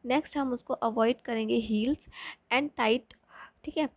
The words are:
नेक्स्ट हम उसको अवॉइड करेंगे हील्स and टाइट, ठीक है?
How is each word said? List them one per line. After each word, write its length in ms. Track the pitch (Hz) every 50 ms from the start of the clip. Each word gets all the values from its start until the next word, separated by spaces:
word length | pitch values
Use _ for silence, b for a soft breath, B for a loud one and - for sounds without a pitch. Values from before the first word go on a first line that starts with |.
| -
नेक्स्ट 320 | 240 254 302 311 - - 294
हम 160 | 277 262 247
उसको 200 | 240 - - 262
अवॉइड 480 | - - 233 220 226 226 233 247 233
करेंगे 340 | - - 233 220 220 214 233
हील्स 520 | 233 220 214 220 214 214 254 302 - - - B B B B B B _ - 233
and 160 | 254 294 294 - -
टाइट, 360 | 240 220 226 254 - _ - _ _ B B B B B B _ -
ठीक 140 | - - 320
है? 100 | 311 262 _